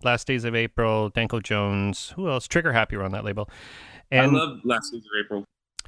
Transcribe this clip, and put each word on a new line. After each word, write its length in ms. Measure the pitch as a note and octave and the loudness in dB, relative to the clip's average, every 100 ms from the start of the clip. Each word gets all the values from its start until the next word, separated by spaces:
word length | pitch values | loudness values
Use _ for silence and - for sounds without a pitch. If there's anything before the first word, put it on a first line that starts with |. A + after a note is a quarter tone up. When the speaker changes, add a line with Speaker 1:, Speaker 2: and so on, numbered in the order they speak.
Speaker 1:
Last 240 | B2 A#2+ - | 0 0 0
Days 180 | B2+ | -2
of 100 | A#2 | 0
April, 540 | A2+ A2+ - A2+ A2 G#2+ | 0 0 0 2 2 0
Danko 300 | A#2 A2+ A#2 | 0 -2 -2
Jones, 720 | - G#2+ G2+ G2+ G2+ F#2 - F3 | 0 0 2 2 0 -4 -8 -6
who 120 | F#3 | -4
else? 200 | B2+ - | -4 0
Trigger 240 | E3+ D#3+ | 0 4
Happy 240 | A#2 A2 G#2 | 2 2 0
were 80 | |
on 80 | F#2+ | -4
that 120 | G2+ | -4
label. 240 | G#2 G2+ G#2 - - - - - - | -4 -6 -8 -12 -20 -20 -20 -20 0
Speaker 2:
I 60 | C3 | 4
Speaker 1:
And 160 | C3+ | 6
Speaker 2:
love 260 | D3 D#3+ B2 | 4 2 -4
Last 260 | A#2+ A#2 - | 0 0 -2
Days 100 | A#2 | -12
of 220 | G#2 G#2 | -6 -6
April. 200 | G#2 G#2 G2+ _ _ - | -4 -6 -8 _ _ -18